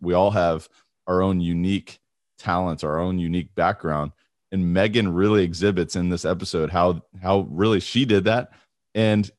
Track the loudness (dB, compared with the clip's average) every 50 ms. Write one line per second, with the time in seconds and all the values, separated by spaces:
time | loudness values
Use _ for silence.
0 | -4 0 2 2 2 4 2 2 2 2 0 -2 -6 -14 _ _ _ _ _ _
1 | -6 -2 0 2 2 2 0 0 0 -2 -2 0 0 0 -2 -2 -4 -10 -20 _
2 | _ _ _ _ _ _ _ -10 -4 -2 -2 0 0 -2 -4 -4 -4 -4 -2 -2
3 | -2 -2 -2 -2 -2 -2 -2 -4 -4 -6 -4 0 0 0 0 -2 -4 -4 -2 -2
4 | -4 -6 -10 _ _ _ _ _ _ -6 -4 -2 0 0 2 2 2 2 2 0
5 | 0 0 0 2 2 4 4 2 2 0 -2 0 0 0 0 0 -2 -2 -2 -2
6 | -2 -2 -2 -2 -2 -4 -4 -4 -6 -6 -4 -4 -4 0 0 2 2 2 0 -2
7 | -8 _ -18 -8 -2 0 0 0 0 -2 -2 0 2 2 2 0 0 -2 -2 0
8 | 2 2 2 2 2 2 0 0 -4 -8 _ _ _ _ _ _ _ _ -2 0
9 | 2 2 2 2 0 -2 _